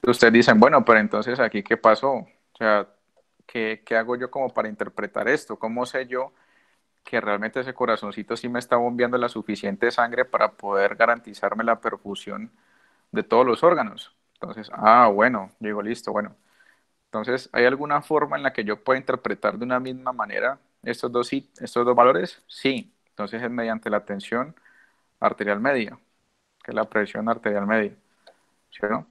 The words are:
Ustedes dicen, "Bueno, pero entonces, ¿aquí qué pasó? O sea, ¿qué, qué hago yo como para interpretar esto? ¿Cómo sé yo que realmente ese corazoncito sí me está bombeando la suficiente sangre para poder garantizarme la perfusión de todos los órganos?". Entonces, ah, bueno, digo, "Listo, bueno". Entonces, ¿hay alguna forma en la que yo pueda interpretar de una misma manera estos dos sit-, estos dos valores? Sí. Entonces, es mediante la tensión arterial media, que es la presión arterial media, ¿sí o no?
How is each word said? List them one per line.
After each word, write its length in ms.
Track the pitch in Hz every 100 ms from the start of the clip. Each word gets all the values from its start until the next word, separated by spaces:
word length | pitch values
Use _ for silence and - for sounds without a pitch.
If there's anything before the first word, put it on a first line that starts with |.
Ustedes 300 | - 117 117
dicen, 260 | 117 117 110
"Bueno, 260 | 123 151
pero 140 | 117 113
entonces, 400 | 107 107 110 127
¿aquí 240 | 113 104
qué 140 | 98 117
pasó? 360 | 113 107 135
O 140 | 127 95 _ _ _
sea, 300 | 113 104 101 _ _ _ _ _ -
¿qué, 360 | 120 110 110 -
qué 100 | 113
hago 200 | 113 123
yo 120 | 127
como 240 | 139 127
para 160 | - 107
interpretar 600 | 107 - - 104 - 107
esto? 280 | 151 - 107
¿Cómo 300 | 113 117 123
sé 220 | 135 127
yo 240 | 127 135 _ _ _ _ _ _ _
que 160 | - 120
realmente 400 | 104 101 110 131
ese 140 | 127
corazoncito 600 | 123 120 110 104 101 101 113
sí 120 | 123
me 100 | 120
está 180 | 120 123
bombeando 420 | 120 120 120 123
la 100 | 120
suficiente 640 | 113 107 104 101 98 120
sangre 320 | 120 120 120
para 260 | 127 104 107
poder 460 | _ 101 98 101 110
garantizarme 680 | 113 117 110 101 101 107
la 180 | 113 110
perfusión 720 | 113 101 101 98 - 101 - _ _ _ _ _ _
de 100 | -
todos 240 | - 113 127
los 160 | 113
órganos?". 500 | 165 170 113 98 - _ _
Entonces, 340 | _ - 110 104
ah, 360 | - 107 117 120
bueno, 380 | 101 117 120 95 _
digo, 200 | 107 104
"Listo, 300 | 104 113 -
bueno". 240 | 107 104 _ _ _ _ _ _ _
Entonces, 440 | _ 110 107 127 -
¿hay 140 | - 120
alguna 360 | 135 143 147
forma 340 | - 156 143 147
en 60 |
la 100 | 139
que 120 | 127
yo 180 | 104 104
pueda 160 | - 131
interpretar 600 | 139 127 113 101 107 98
de 60 |
una 140 | 120 127
misma 340 | 131 127 131
manera 460 | 123 107 101 117 135 _ _
estos 300 | - 120 127
dos 160 | 120 120
sit-, 220 | 139 - _
estos 240 | 123 - 120
dos 80 |
valores? 480 | 120 120 139 - - _
Sí. 440 | - 135 131 - _ _
Entonces, 320 | _ 104 113
es 80 | 120
mediante 400 | 123 117 113 113
la 140 | 104
tensión 520 | - 101 - 117 143 - _ _ _ _ _ _
arterial 380 | - - 104 101
media, 380 | 127 135 104 - _ _ _ _ _ _
que 80 | -
es 40 |
la 140 | 110 107
presión 400 | 110 101 - 110
arterial 380 | 113 110 101 101
media, 280 | 110 104 - _ _ - _ _ _ _
¿sí 80 | - 104
o 20 |
no? 180 | 120 156